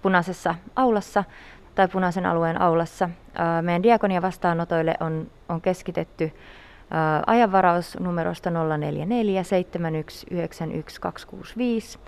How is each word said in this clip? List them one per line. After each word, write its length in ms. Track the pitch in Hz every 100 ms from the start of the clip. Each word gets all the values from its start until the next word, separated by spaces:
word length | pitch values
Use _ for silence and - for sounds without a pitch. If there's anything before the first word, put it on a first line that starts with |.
punaisessa 520 | 196 180 175 180 175 165 - -
aulassa 480 | 262 208 - 208 185 - - - -
tai 140 | - 185
punaisen 380 | 190 185 180 180
alueen 340 | 170 165 170
aulassa. 500 | 175 165 165 - 175 175 -
Ää, 280 | - 170 165
meidän 200 | 170 175
diakonia 400 | 214 226 202 180
vastaanotoille 720 | 185 - 175 170 170 165 160 160
on, 300 | 165 160 160 - -
on 120 | 165
keskitetty, 720 | 185 180 - 170 160 - 160 - - - - - -
ää, 320 | 160 156 151 -
ajanvaraus 760 | 226 220 190 180 175 170 -
numerosta 500 | 180 170 165 170 180
nolla 260 | 165 160 151
neljä 300 | 151 147 160
neljä 360 | 240 214 190
seitsemän 540 | 180 185 180 170 165 156
yksi 300 | 151 - -
yhdeksän 420 | 180 165 - 165
yksi 280 | 160 - -
kaksi 260 | - - -
kuusi 300 | 190 - 220
viisi, 420 | 247 226 - -